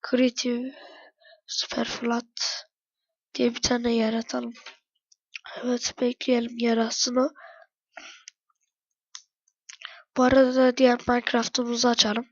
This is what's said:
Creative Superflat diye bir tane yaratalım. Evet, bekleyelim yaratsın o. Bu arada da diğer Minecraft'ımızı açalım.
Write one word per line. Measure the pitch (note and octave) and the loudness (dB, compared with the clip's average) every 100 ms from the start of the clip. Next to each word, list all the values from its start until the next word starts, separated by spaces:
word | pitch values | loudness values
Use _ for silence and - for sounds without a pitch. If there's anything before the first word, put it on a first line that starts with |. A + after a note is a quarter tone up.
| - | -2
Creative | B3+ B3+ A#3+ B3+ A#3+ C4 - - - - _ _ - - | 2 2 0 -4 -4 -6 -12 -20 -20 -20 _ _ -20 -12
Superflat | - - - A#3 - A#3 A#3 A#3+ - - - - _ _ _ _ _ _ | -8 -6 -6 -6 -4 -4 -4 -4 -8 -6 -6 -12 _ _ _ _ _ _
diye | - A#3+ | -2 0
bir | A#3 | 0
tane | - B3 A#3+ | -2 0 2
yaratalım. | A#3 A3 A3+ A3+ B3+ A#3+ A#3 - - _ _ _ _ _ - - - | 2 0 -2 -4 -6 -8 -12 -20 -20 _ _ _ _ _ -20 -16 -8
Evet, | B3 B3 - - | -4 -2 -4 -2
bekleyelim | B3 B3 - B3 A#3 A#3+ | -2 -2 0 0 0 -2
yaratsın | A#3 A3+ A3+ - - B3 | 0 2 0 -2 0 0
o. | C#4 - - - _ _ _ - - - - _ _ _ _ _ _ _ _ - _ _ _ _ _ - - - - - | 0 -4 -20 -20 _ _ _ -20 -20 -20 -20 _ _ _ _ _ _ _ _ -20 _ _ _ _ _ -20 -20 -20 -10 2
Bu | |
arada | B3+ C4 C4 | 4 6 6
da | B3+ B3+ B3 | 6 4 6
diğer | C4 A#3+ - | 4 4 0
Minecraft'ımızı | B3 A#3+ A#3+ A3+ - A#3+ A#3+ B3 | 0 0 -2 -2 -4 -4 0 0
açalım. | A#3 A3 G#3+ B3 | 2 0 0 -6